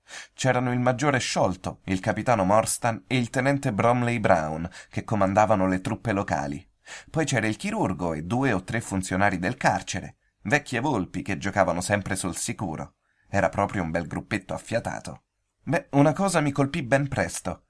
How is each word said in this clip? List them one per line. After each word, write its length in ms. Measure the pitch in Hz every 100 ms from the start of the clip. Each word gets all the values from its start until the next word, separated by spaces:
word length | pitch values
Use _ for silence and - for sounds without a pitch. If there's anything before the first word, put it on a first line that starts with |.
| - - -
C'erano 400 | - 131 123 127
il 60 | 123
maggiore 400 | 123 120 147 127
sciolto, 640 | - 180 113 92 87 - -
il 140 | 95
capitano 440 | 110 98 110 113
Morstan 600 | 92 107 113 - 120 110 -
e 100 | 127
il 140 | 120
tenente 420 | 131 131 139 139
Bromley 480 | 101 117 123 120 120
Brown, 480 | 107 90 78 80 85 - -
che 140 | -
comandavano 640 | - 107 95 101 107 104 95
le 140 | 92
truppe 320 | 101 110 113
locali. 540 | 98 101 73 71 73 - _ - - -
Poi 140 | 160 156
c'era 200 | 127 110
il 120 | 107
chirurgo 560 | 202 220 127 78 87
e 100 | 78
due 280 | 85 120 135
o 120 | 95
tre 180 | - 113
funzionari 560 | - 95 92 92 101 92
del 180 | 90 123
carcere, 600 | 160 95 - 95 90 - _ _
vecchie 380 | 107 143 - 123
volpi 420 | 143 120 87 92
che 160 | - 85
giocavano 420 | 101 101 87 87
sempre 360 | 87 101 92 95
sul 200 | 92 82
sicuro. 600 | - 104 90 78 71 _ _ _ -
Era 200 | 101 82
proprio 340 | - 101 104
un 80 | 80
bel 160 | 85 76
gruppetto 480 | - - 104 - 78
affiatato. 680 | - 113 - 53 - - _ _ _ _
Beh, 280 | - 147 -
una 220 | 139 151
cosa 280 | 151 196 175
mi 100 | 147
colpì 300 | 139 139 -
ben 260 | 117 135 139
presto, 580 | - 85 - 92 82 _